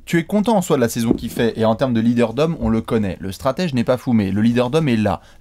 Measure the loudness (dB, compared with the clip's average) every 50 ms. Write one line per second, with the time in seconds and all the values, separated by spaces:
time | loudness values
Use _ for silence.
0 | -6 -2 0 0 0 0 0 0 2 2 2 2 2 2 2 2 2 0 0 0
1 | 0 0 0 0 -2 -6 -4 -2 -2 -2 0 0 0 0 0 0 0 0 0 2
2 | 2 2 2 2 0 0 0 0 0 0 0 -2 -2 0 0 0 -2 0 -2 0
3 | 0 -2 -4 -6 -8 -10 -8 -6 -4 -4 -2 -2 -2 -2 -2 -2 0 0 0 -2
4 | 0 0 2 2 2 2 0 2 2 2 4 2 2 0 0 0 0 2 2 2
5 | 2 0 -2 -4 -6 -12 -10 -4